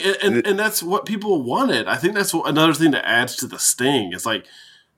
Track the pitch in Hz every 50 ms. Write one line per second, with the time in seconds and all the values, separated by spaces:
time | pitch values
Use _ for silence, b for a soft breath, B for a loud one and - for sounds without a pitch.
0 | 170 190 196 - 196 202 156 120 - 208 196 196 214 214 208 - 170 170 185 196
1 | - - 214 202 208 214 196 156 123 117 143 208 277 247 156 113 107 92 113 120
2 | 143 175 208 202 196 - - 165 - 143 147 151 160 165 151 139 165 160 135 -
3 | - - 113 117 123 123 - - - 107 - - - - - - 123 135 143 123
4 | 104 90 87 90 - 117 - 90 - B B B B B B B B B B